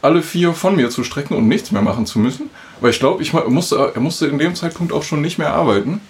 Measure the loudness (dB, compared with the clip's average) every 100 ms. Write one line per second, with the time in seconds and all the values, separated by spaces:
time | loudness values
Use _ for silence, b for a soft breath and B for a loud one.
0 | 4 2 2 0 0 2 0 2 2 0
1 | -6 -6 -4 2 2 2 0 0 0 0
2 | -2 0 0 -2 -12 B B B 0 4
3 | 0 0 0 -2 2 0 2 0 0 0
4 | -2 0 -2 0 -2 -2 -6 -4 -4 -4
5 | -2 -2 -2 -2 -2 0 2 2 0 -6